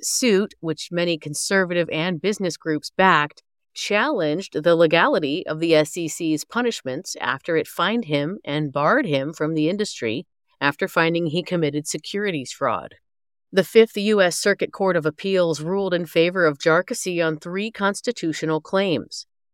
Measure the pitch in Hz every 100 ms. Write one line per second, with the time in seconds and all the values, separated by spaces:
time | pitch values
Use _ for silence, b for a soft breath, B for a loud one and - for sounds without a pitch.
0 | - - 254 190 208 - 160 156 - 175
1 | 175 165 156 147 - 196 180 175 165 -
2 | 175 170 190 214 185 - 160 151 - -
3 | 190 165 147 - _ _ _ - - 208
4 | 262 262 156 156 196 - 160 165 170 170
5 | 226 196 147 156 - 156 170 156 151 -
6 | 165 - 165 151 - 226 247 220 - 131
7 | - - - 131 - 165 - - 175 233
8 | 170 147 147 202 - 147 151 139 151 240
9 | 233 135 139 165 151 160 151 202 208 -
10 | 117 117 - _ _ _ 143 - 190 -
11 | 165 170 170 160 165 175 151 147 147 156
12 | - 202 208 160 123 - 131 98 69 -
13 | _ _ _ _ _ 185 180 226 220 -
14 | 202 214 180 - 208 190 - - 190 170
15 | 156 151 196 190 170 147 156 196 196 180
16 | 170 165 170 190 160 143 165 160 185 240
17 | 190 175 160 156 175 185 220 - 202 202
18 | - 233 165 151 160 156 - 190 196 143
19 | - - - _ _